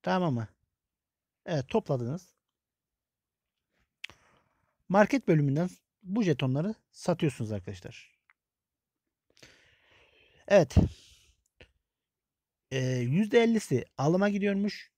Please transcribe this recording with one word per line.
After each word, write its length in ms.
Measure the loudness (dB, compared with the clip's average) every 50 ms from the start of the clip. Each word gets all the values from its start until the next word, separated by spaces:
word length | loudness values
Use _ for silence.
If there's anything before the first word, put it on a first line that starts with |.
| -4
Tamam 300 | -2 -2 0 0 0 0
mı? 140 | -2 -4 -8 _ _ _ _ _ _ _ _ _ _ _ _ _ _ _ _ _ _ _
Evet, 220 | -6 -4 -4 -4
topladınız. 680 | -2 -4 -4 -2 -2 -4 -4 -2 -6 -8 -10 -12 _ _ _ _ _ _ _ _ _ _ _ _ _ _ _ _ _ _ _ _ _ _ _ _ _ _ _ _ _ _ _ _ _ _ _ -18 -18 -18 _ _ _ _ _ _ _ _ _ _ _ _ _ _ _
Market 380 | 4 4 4 4 2 -2 2
bölümünden 420 | 2 2 4 4 2 0 0 -2 -4 -6 _ _ _ _ _ _
bu 200 | -6 -2 0 0
jetonları 520 | 0 0 0 0 -2 -2 -2 -4 -4 -8 _ _ _
satıyorsunuz 600 | _ -8 -4 -4 -2 0 -2 -2 -2 -4 -8 -6
arkadaşlar. 680 | -6 -8 -8 -12 -14 -14 -16 -18 -18 -18 -20 _ _ _ _ _ _ _ _ _ _ _ _ _ _ _ _ _ _ _ _ _ _ _ _ _ _ _ -20 -20 -20 _ _ _ _ _ _ _ _ _ _ _ _ _ _ _ _ _ _
Evet. 280 | 4 4 4 4 6 4 4 4 4 -2 -10 -20 -20 -20 _ _ _ _ _ _ _ _ _ -20 _ _ _ _ _ _ _ _ _ _ _ _ _ _ _ _ _ _ _ _ _
Ee, 80 | -6 -4 -2
yüzde 580 | -2 -2 -2 -2 0 0 0 0 4 4 4 4
ellisi 420 | 4 2 0 0 0 -2 -2 -2 _ _
alıma 320 | -2 0 0 2 2 2 0
gidiyormuş. 640 | 0 -2 -2 -2 -2 0 -2 -4 -6 -8 -18 _ _